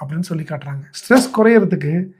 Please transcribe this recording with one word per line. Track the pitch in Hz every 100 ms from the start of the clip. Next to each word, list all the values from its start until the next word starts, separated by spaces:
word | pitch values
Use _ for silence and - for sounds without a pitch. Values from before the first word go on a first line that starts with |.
அப்படின்னு | 139 160
சொல்லி | 175 160
காட்டுறாங்க. | 156 147 139 139 -
ஸ்ட்ரெஸ் | - - 262 254 -
குறையறதுக்கு | 220 233 190 165 147 165 185 -